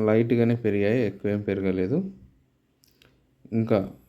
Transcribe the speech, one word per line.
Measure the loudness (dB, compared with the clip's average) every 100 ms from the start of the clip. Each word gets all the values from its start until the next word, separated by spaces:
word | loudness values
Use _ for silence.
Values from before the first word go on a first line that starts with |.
| 2
లైట్గానే | 2 4 2 2 0
పెరిగాయి, | -2 0 0 0 -2
ఎక్కువేం | -4 -4 -2
పెరగలేదు. | -2 -2 -2 -2 -2 -2 -4 -10 -20 _ _ _ _ _ _ _ _ _ _ _ -6
ఇంకా, | -4 0 0 0 -10